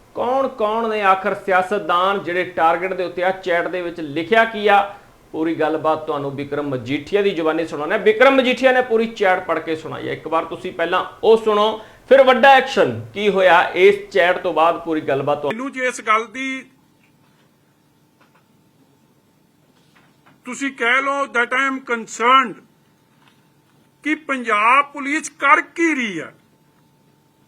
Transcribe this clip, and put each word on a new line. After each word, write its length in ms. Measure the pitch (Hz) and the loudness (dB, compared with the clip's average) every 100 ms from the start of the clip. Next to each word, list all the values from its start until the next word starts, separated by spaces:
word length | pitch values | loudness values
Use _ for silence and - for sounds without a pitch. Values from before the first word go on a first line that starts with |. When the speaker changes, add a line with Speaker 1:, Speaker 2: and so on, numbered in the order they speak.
| _ - | _ -6
Speaker 1:
ਕੌਣ-ਕੌਣ 720 | 233 269 269 262 214 220 226 | -4 -2 -2 -2 -4 -2 -4
ਨੇ 120 | 214 | 0
ਆਖਰ 320 | 196 190 202 | 2 2 0
ਸਿਆਸਤਦਾਨ 880 | 190 - 185 185 208 160 175 190 202 | -4 0 0 0 -4 -2 0 0 -2
ਜਿਹੜੇ 200 | 151 175 | -4 -4
ਟਾਰਗੇਟ 500 | 180 180 165 170 185 | -4 0 0 0 -4
ਦੇ 100 | 185 | -6
ਉੱਤੇ 200 | 175 175 | -6 -2
ਆ? 80 | 180 | -2
ਚੈਟ 360 | 185 185 170 170 | -2 -2 -2 -2
ਦੇ 140 | 180 | -6
ਵਿੱਚ 180 | 175 175 | -8 -10
ਲਿਖਿਆ 460 | 156 143 165 226 226 | -8 -6 0 2 2
ਕੀ 220 | 208 208 | 0 2
ਆ? 280 | 202 196 - - _ _ | 2 2 -6 -20 _ _
ਪੂਰੀ 240 | 156 165 151 | -6 -4 -2
ਗੱਲਬਾਤ 500 | 156 156 151 151 151 | -2 -2 -2 -2 -4
ਤੁਹਾਨੂੰ 300 | 147 139 139 | -6 -6 -8
ਬਿਕਰਮ 320 | 139 143 147 | -8 -6 -6
ਮਜੀਠੀਆ 540 | 131 117 147 143 202 | -6 -6 -8 -4 -2
ਦੀ 100 | 202 | -2
ਜ਼ੁਬਾਨੀ 360 | 165 160 156 160 | 0 -2 -2 -4
ਸੁਣਾਉਂਦੇ 280 | 156 151 208 | -6 -4 -2
ਹਾਂ। 80 | |
ਬਿਕਰਮ 320 | 190 214 262 269 | 2 4 4 4
ਮਜੀਠੀਆ 360 | 247 247 262 | 0 2 2
ਨੇ 100 | 254 | 2
ਪੂਰੀ 260 | 247 226 226 | 2 0 -2
ਚੈਟ 380 | - 196 185 - | 0 0 0 -2
ਪੜ੍ਹ 140 | 160 | -4
ਕੇ 160 | 160 156 | -4 -8
ਸੁਣਾਈ 320 | 151 120 123 | -8 -10 -8
ਹੈ। 60 | |
ਇੱਕ 140 | 135 156 | -8 -4
ਵਾਰ 180 | 160 165 | -4 -4
ਤੁਸੀਂ 280 | 170 180 | -8 -10
ਪਹਿਲਾਂ 320 | - 170 185 - - | -4 -2 -2 -4 -2
ਉਹ 140 | 202 220 | 4 4
ਸੁਣੋ, 480 | 220 208 214 220 - - - | 4 2 2 -2 -12 -6 4
ਫਿਰ 140 | 269 | 6
ਵੱਡਾ 260 | 262 254 269 | 8 6 8
ਐਕਸ਼ਨ 560 | 269 262 - 151 110 110 | 6 4 0 0 0 -10
ਕੀ 160 | 196 208 | -4 0
ਹੋਇਆ 420 | 190 185 175 - | 4 4 4 2
ਇਸ 360 | 170 196 202 - | 4 4 4 -2
ਚੈਟ 280 | 196 170 180 | 0 2 2
ਤੋਂ 160 | 185 | -2
ਬਾਅਦ, 260 | 156 165 165 | 2 2 0
ਪੂਰੀ 220 | 165 156 | -4 -4
ਗੱਲਬਾਤ 400 | 139 139 139 143 | -2 -2 -2 -2
ਤੁਹਾਨੂੰ 160 | 147 220 | -4 -6
Speaker 2:
ਮੈਨੂੰ 140 | 269 | -8
ਜੇ 160 | 262 254 | -6 -6
ਇਸ 140 | 240 | -4
ਗੱਲ 240 | 226 220 226 | 0 0 -2
ਦੀ 460 | 226 269 262 - _ _ _ _ _ _ _ _ _ _ _ _ _ _ _ _ _ _ _ _ _ _ _ _ _ _ _ _ _ _ _ _ _ _ _ _ _ - | -8 -8 -10 -14 _ _ _ _ _ _ _ _ _ _ _ _ _ _ _ _ _ _ _ _ _ _ _ _ _ _ _ _ _ _ _ _ _ _ _ _ _ -16
ਤੁਸੀਂ 260 | 240 269 | -8 -8
ਕਹਿ 300 | 269 240 262 | -4 0 0
ਲਓ 220 | 277 277 | 0 -2
that 260 | 277 226 240 | -2 -2 -2
I 240 | 254 269 | -2 -2
am 60 | 269 262 | -4 -6
concerned 680 | 233 214 - 226 269 240 156 _ _ _ _ _ _ _ _ _ _ _ _ _ _ | -8 -8 -2 4 4 4 -6 _ _ _ _ _ _ _ _ _ _ _ _ _ _
ਕਿ 120 | 277 302 | -6 -6
ਪੰਜਾਬ 680 | - 269 226 214 220 269 277 | -6 -6 -2 0 4 2 2
ਪੁਲਿਸ 440 | 294 269 302 302 | -6 -6 -6 -6
ਕਰ 320 | - 277 311 | -2 2 2
ਕੀ 340 | 330 - 330 294 | 2 -2 -2 0
ਰਹੀ 240 | 233 170 | -4 -8
ਹੈ, 160 | 123 - _ _ _ _ _ _ _ _ _ _ | -12 -16 _ _ _ _ _ _ _ _ _ _